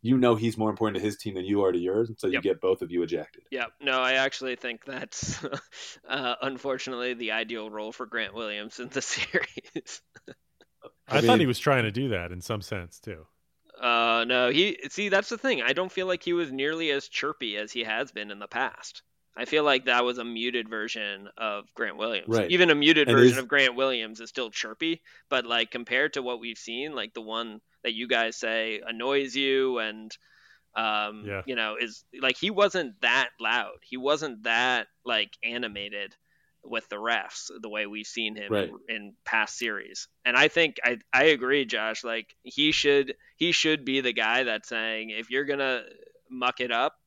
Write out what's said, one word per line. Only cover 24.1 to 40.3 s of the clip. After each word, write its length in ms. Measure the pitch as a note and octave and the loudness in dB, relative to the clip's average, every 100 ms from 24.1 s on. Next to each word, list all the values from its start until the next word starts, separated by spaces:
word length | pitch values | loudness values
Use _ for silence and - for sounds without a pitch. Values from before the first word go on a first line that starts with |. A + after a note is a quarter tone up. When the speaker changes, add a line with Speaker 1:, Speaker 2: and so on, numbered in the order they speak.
| A2 | -10
Speaker 2:
is 100 | A2+ | -10
still 220 | - A#2 | -6 -6
chirpy, 500 | - A2 A2 D#3+ E3 _ - _ | -4 -8 -4 -4 -4 _ -20 _
but, 160 | C3 | -2
like, 280 | A#2 A#2 A2+ | 0 0 0
compared 420 | B2 A#2+ B2 D3+ | -4 -2 0 0
to 80 | D3 | -2
what 180 | B2 B2 | -6 -6
we've 180 | A#2 A2+ | -8 -12
seen, 360 | - A#2 D3 | -10 -8 -6
like, 220 | C#3 G#2+ A#2+ | -6 -8 -10
the 60 | |
one 360 | A2 A2+ A2+ G#2+ _ _ | -6 -6 -6 -10 _ _
that 120 | A#2+ A2+ | -6 -6
you 120 | A#2+ | 0
guys 300 | A#2+ A2+ A2 | 2 0 -2
say 420 | A#2 A2+ A2+ G#2+ - | -2 -2 -2 -4 -8
annoys 500 | A2+ B2 C#3 C3+ B2+ | -6 0 0 0 -2
you 440 | C3+ C3+ C3 B2 | 2 2 2 0
and, 360 | A2 G#2+ A2 - _ _ _ _ _ G#2+ | -4 -6 -14 -18 _ _ _ _ _ -4
um, 480 | A2 G#2+ G#2 G#2+ G#2 | -2 0 -2 -6 -8
Speaker 3:
Yeah. 160 | G2 F#2+ | -8 -4
Speaker 2:
you 80 | B2 | -4
know, 220 | A2 A2 | -2 -4
is, 240 | A#2 G#2+ _ C3+ | -6 -8 _ -2
like, 160 | C3 B2+ | 0 0
he 140 | F#3 | 0
wasn't 500 | G3 G3+ F#3 C#3+ G#2 | 2 2 2 -4 -2
that 280 | A#2+ B2 B2 _ | 2 4 2 _
loud. 380 | A2+ A#2+ G#2 G#2+ | 0 0 -2 -10
He 160 | _ B2+ | _ -4
wasn't 460 | C3 D3 D3+ A2+ | 0 0 0 -6
that, 420 | A2+ A2+ B2+ B2 G#2+ _ | 0 2 2 0 -2 _
like, 280 | B2 A2+ G#2 - | -2 0 0 -4
animated 720 | A2+ A#2 A#2+ G2+ G2+ G#2 G2 _ _ _ _ _ | -6 -4 -6 -8 -10 -8 -10 _ _ _ _ _
with 240 | - A2+ - | -6 -6 -6
the 80 | G#2 | -6
refs 520 | A2 A2+ G2 - - - | 0 0 -2 -12 -14 -14
the 100 | A2 | -10
way 180 | G#2+ G#2 | -6 -6
we've 180 | G#2+ G#2+ | -8 -10
seen 300 | - A2 G#2+ | -6 -6 -6
him 180 | G2+ | -4
Speaker 1:
Right. 160 | G#2+ F2+ - - | -2 -2 -8 -10
Speaker 2:
in, 80 | A2+ | -10
in 200 | G#2 _ - | -10 _ -2
past 320 | A2+ G#2+ - | 0 0 -2
series. 500 | A#2+ G2+ A2 F#2 - _ | -6 -6 -10 -14 -16 _
And 120 | B2 | 2